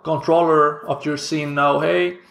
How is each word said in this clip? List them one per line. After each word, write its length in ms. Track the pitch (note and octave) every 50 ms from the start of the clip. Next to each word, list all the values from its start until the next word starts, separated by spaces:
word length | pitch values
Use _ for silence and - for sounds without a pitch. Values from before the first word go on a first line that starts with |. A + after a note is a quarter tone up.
| -
controller 800 | D#3+ D#3+ D#3 - - D#3+ E3+ E3+ E3 D#3 D3+ D3 D3 D3 - - -
of 180 | C#3 C#3+ - D3+
your 100 | D3 C#3+
scene 380 | - - D#3+ D3+ D3 C#3+ C#3+
know, 240 | C#3+ C#3+ C#3+ C#3+ C#3+
"Hey, 400 | D#3 E3 F3 F3+ F3+ F3 F3+ - - _